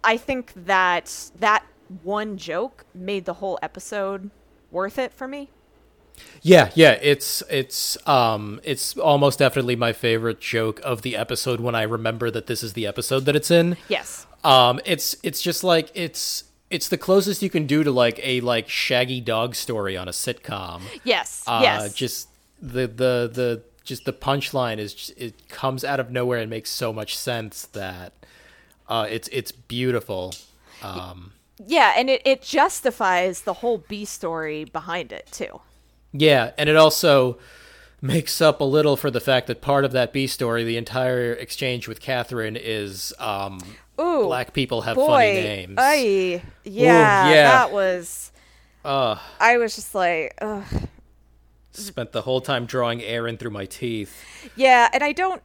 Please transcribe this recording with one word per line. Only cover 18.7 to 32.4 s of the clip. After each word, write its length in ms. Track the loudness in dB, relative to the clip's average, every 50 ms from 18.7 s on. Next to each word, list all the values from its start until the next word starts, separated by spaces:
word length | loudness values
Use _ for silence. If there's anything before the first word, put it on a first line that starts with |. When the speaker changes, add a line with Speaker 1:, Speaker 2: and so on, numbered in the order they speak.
| -4 -4 -2 2 2 2 2 0 -2 -6
Speaker 2:
Dog 360 | -4 -2 -2 -2 -2 -2 -4
story 420 | -8 -8 -6 -4 -4 -4 -4 -4
on 100 | -6 -8
a 40 | -8
sitcom. 720 | -8 -6 -6 -6 -8 -8 -10 -10 -10 -10 -10 -10 -12 -14 -14 -16 -18 -10 -6
Speaker 1:
Yes, 400 | -6 -4 -4 -6 -8 -14 -12 -6
Speaker 2:
Uh, 120 | -4 0 2
Speaker 1:
yes. 320 | 2 2 0 -2 -6 -8 -6
Speaker 2:
just 360 | -6 -6 -6 -6 -10 -14 _ _ _ _ _ _ _
the, 260 | -16 -8 -4 -4 -4
the, 420 | -4 -2 -2 0 0 2 0 -2 -4 -4
the, 280 | -2 -2 -2 -2 -4 -8 _ _ _ _
just 220 | -14 -14 -8 -8
the 80 | -8 -8
punchline 640 | -4 -2 -2 -2 -2 -2 -4 -4 -2 -2 -2 -4
is, 160 | -6 -8 -10 -12
j-, 200 | -14 -16 -18 -14
it 320 | -12 -14 -14 -14 _ _ _
comes 340 | -12 -6 -4 -4 -4 -4 -6
out 160 | -4 -4 -4
of 120 | -4 -4
nowhere 280 | -4 -2 -2 0 -2 -2
and 100 | -4 -6
makes 200 | -8 -10 -8 -8
so 240 | -8 -6 -6 -6 -6
much 240 | -8 -8 -8 -8
sense 480 | -8 -6 -6 -6 -6 -8 -10 -12 -14 -16 -14 -12
that, 400 | -10 -10 -10 -10 -14 -16 -18 _ _ -20 _ _ -20 -20 -20 -20 _ _ _ _ _ _
uh, 180 | -4 -4 -4 -2 -2
it's, 180 | -6 -8 -8 -6 -8
it's 180 | -8 -8 -8
beautiful. 840 | -16 -18 -16 _ -6 -2 -2 0 0 -2 -4 -4 -8 -8 -6 -8 -12 -14 -20 _ _ _ _ _ -20 -16
Um, 520 | -14 -12 -12 -12 -12 -14 -16 -18 -20 -20 -20 _ _ _ _ -20 -8
Speaker 1:
Yeah, 280 | 0 4 4 6 6 6
and 120 | 4 2 2
it, 120 | 0 2 2
it 180 | 2 2 2